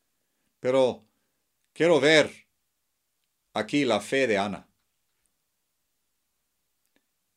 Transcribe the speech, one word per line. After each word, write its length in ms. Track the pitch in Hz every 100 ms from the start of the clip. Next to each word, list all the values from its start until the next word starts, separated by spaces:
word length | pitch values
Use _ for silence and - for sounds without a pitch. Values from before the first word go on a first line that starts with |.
| _ _ _ _ _ _
Pero 460 | 123 135 127 - _ _ _ _ _ _ _
quiero 280 | - 160 156
ver 460 | 139 160 131 - _ _ _ _ _ _ _ _ _ _ _
aquí 320 | 107 107 147
la 160 | 131 104
fe 260 | - 135 127
de 120 | 101
Ana. 300 | 101 82 - _ _ _ _ _ _ _ _ _ _ _ _ _ _ _ _ _ _ _ _ _ _ _ _ _ _